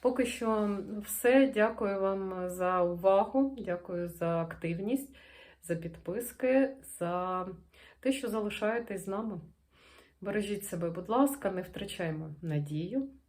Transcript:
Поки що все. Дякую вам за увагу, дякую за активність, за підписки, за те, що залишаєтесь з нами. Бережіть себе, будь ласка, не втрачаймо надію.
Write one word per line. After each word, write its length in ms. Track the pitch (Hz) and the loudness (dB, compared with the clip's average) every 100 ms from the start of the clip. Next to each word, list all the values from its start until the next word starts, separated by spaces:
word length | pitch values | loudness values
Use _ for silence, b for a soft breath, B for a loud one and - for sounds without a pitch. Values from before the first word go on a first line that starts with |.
Поки 260 | 254 262 240 | 2 2 0
що 520 | - 226 220 208 202 202 208 208 | 0 0 2 2 -2 -4 -8 -6
все. 460 | - 240 262 269 | 0 6 6 6
Дякую 460 | 214 220 226 208 196 | 4 2 2 -2 2
вам 500 | 190 196 190 185 180 | 0 0 -4 -4 -6
за 320 | 180 180 185 | 0 2 4
увагу, 760 | 175 175 190 196 214 269 269 262 | 2 4 6 6 6 2 2 0
дякую 500 | 185 175 - 175 175 | -6 -6 -4 -6 -6
за 340 | 170 170 170 | -2 0 0
активність, 640 | 165 - 170 170 202 269 - B B B B B | -2 -4 -4 -2 0 -2 -2 B B B B B
за 120 | - 165 | -6 -4
підписки, 920 | 165 165 - 202 240 - 254 262 269 - - - | -4 -10 -6 -6 -6 -2 4 6 4 0 -16 -6
за 480 | 175 180 185 185 185 180 - B B B | -2 0 0 -2 -4 -10 -16 B B B
те, 120 | 262 | -2
що 160 | 269 233 | 0 -2
залишаєтесь 760 | 220 208 - 214 233 233 196 | -2 -2 0 0 0 -4 -8
з 40 | 185 | -4
нами. 320 | 196 226 180 - _ _ b b b b _ | -4 -4 -8 -12 _ _ b b b b _
Бережіть 440 | 196 202 202 202 | -4 -2 -2 -4
себе, 260 | - 175 170 | -4 -4 -4
будь 180 | 170 180 | -4 0
ласка, 420 | 233 285 277 196 | 4 4 2 -2
не 120 | 185 | -2
втрачаймо 720 | 175 - 202 - 170 156 156 147 | -6 -8 -10 -4 -4 -4 -8 -8
надію. 680 | 165 151 147 151 175 254 269 - | -2 -2 -2 -4 -2 -2 -4 -10